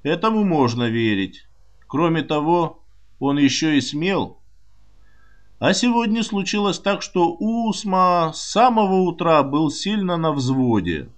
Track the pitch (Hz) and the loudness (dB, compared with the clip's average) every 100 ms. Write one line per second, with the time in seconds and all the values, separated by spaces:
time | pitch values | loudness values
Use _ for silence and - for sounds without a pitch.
0 | 143 170 220 220 202 156 127 120 120 117 | -4 0 0 0 2 2 2 2 -2 0
1 | 113 101 95 - - - - - - 135 | 0 0 -2 -8 -20 -20 -20 -20 -8 0
2 | 170 165 139 151 151 175 160 - - - | 0 0 -2 -2 0 0 0 -6 -20 -20
3 | - - 135 143 139 131 160 147 123 147 | -20 -6 -2 2 2 2 0 0 -2 -4
4 | 175 185 107 - - - - - - - | -2 -2 -4 -8 -20 -20 -20 -20 -20 -20
5 | - - - - - - 139 185 247 233 | -20 -20 -20 -20 -20 -4 0 2 2 0
6 | 233 220 226 196 190 214 202 175 - 196 | 0 -2 -2 -4 -2 -2 -2 -2 -2 -4
7 | - 185 170 - 214 233 226 196 208 185 | -4 0 0 0 -4 -2 -2 -4 -2 2
8 | 185 175 165 156 - 196 247 226 202 190 | 2 2 0 -4 -6 2 2 4 2 2
9 | 185 160 170 156 139 143 156 - 190 214 | 0 0 2 4 4 0 -2 -2 -4 -2
10 | 190 170 160 143 127 131 127 107 87 80 | -2 -2 -2 -2 -2 0 2 2 0 -6
11 | 62 | -8